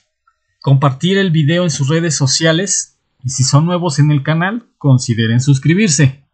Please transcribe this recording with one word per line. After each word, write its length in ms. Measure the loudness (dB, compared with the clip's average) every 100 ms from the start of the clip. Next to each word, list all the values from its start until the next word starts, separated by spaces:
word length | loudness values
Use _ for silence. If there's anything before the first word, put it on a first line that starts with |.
| _ _ _ _ _ _
compartir 560 | 0 2 0 -2 -2 0
el 140 | 0
video 320 | 0 0 0
en 80 | -2
sus 180 | -2 -2
redes 260 | -2 -2
sociales 840 | -2 -2 0 0 0 -2 -6 -6 _ _ _
y 60 | -10
si 120 | -2
son 220 | 2 2
nuevos 340 | 2 0 -2 0
en 120 | 2
el 120 | 0
canal, 440 | -2 -2 -2 -6 -12 _
consideren 640 | 2 2 2 -2 0 0
suscribirse. 840 | 2 0 2 2 0 2 0 0 _